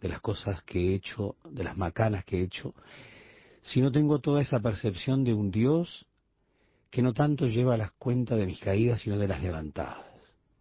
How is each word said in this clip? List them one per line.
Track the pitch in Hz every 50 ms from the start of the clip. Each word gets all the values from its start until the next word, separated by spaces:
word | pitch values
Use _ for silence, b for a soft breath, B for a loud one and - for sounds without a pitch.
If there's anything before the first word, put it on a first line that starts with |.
de | - 87
las | 87 -
cosas | - - 101 - - - 98 82 -
que | - - 87
he | 87 92 95
hecho, | 98 - - - - 101 98 - - - -
de | 143 127 -
las | - -
macanas | - 95 85 - - 113 110 107 95 -
que | - - 90
he | 92
hecho, | 90 - - - - B B B B B B B B B B B B B B B B B B
sino | - - - 131 127 139
tengo | 120 147 151 147 151 139
toda | - 147 143 143
esa | 139 - - 123
percepción | 104 120 101 - - 113 92 87 - - 131 135 135
de | 123 113
un | 104 104 101
Dios | 90 107 113 131 151 165 170 - - - - _ _ _ _ _ _ _ _ _ _ _ _ _ _ _ _ _
que | - -
no | 120 127 113
tanto | 127 147 147 147 135 143 123
lleva | 110 117 123 127 120
las | 113 107 87 -
cuentas | _ - 131 123 127 123 110 120 110
de | 101
mis | 92 87 -
caídas, | - - 95 101 113 120 120 101
sino | - 110 101 101
de | 101 98
las | 92 - -
levantadas. | 92 85 80 78 76 - - 73 69 65 - - - - - - _ _ _ _ _ _ _